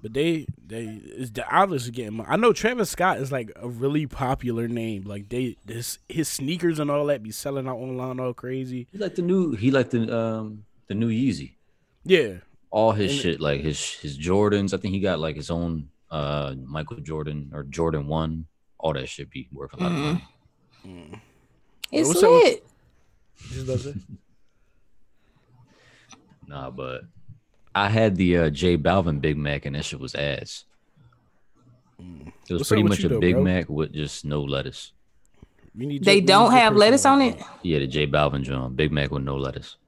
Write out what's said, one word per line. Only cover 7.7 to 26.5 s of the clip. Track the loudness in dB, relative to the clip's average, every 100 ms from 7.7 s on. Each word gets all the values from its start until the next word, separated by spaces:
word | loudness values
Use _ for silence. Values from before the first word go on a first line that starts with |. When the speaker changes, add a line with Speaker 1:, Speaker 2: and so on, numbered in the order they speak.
| -8
Speaker 1:
online | -8 -6 -6 -6
all | -6
crazy. | -6 -8 -8 -6 -8 -10
Speaker 2:
He | -8
like | -6
the | -4
new, | 0 2 2
he | 2 2
like | 4 2
the, | 0 0
um, | 0 -2 -4 -8 -14 -20 _ _
the | -2
new | 0
Yeezy. | 0 0 -2 -8 _ _ _ _ _
Speaker 1:
Yeah. | 2 4 4 -6 _ _ _
Speaker 2:
All | 2 2
his | 4 0
Speaker 1:
And | 0
Speaker 2:
shit, | -2 -2
like, | -2 -2
his, | -2 -4 -8 -8
his | -10 -6
Jordans. | 0 2 4 2 0
I | -2
think | -4
he | -2
got, | -2 -2
like, | -4 -6
his | -6
own, | -4 -4 -6 -8 _ _
uh, | -6 -4 -4 -6 -10
Michael | -10 -10 -10 -12
Jordan | -10 -8 -8 -10 -10
or | -12
Jordan | -12 -4 -2 -2 -2
One. | -2 -2 -6 -10 _ _ _
All | -4
that | -4 -8
shit | -12 -14
be | -14 -16
worth | -14 -16
a | -6
lot | -6
of | -4
Speaker 3:
Mm-hmm. |
Speaker 2:
money. | -4 -4 -6 _ _ _ _ _ -20 -20 -18
Speaker 1:
Mm. | -20 _ _ _ _ _ _ -6
Speaker 3:
It's | -2 0
Speaker 1:
What's | 4
up | 8
with | 8
Speaker 3:
lit. | 8 4 _ _ _ _ _ _ _ _ -12
Speaker 1:
Just | -10 -4
does | -4 -6
it. | -12
Speaker 2:
<laughs> | -14 -20 _ _ _ _ _ _ _ _ -20 _ _ _ _ _ _ _ _ _ _ -20 _ _
Nah, | -16